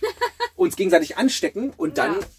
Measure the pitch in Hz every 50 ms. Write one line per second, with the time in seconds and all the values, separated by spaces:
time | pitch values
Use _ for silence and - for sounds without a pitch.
0 | - 466 - - 480 480 - - 480 466 - - 370 339 - - 392 381 339 330
1 | 311 - - - 226 262 - - - 214 - 202 240 277 - - 320 311 - -
2 | - - - - - - -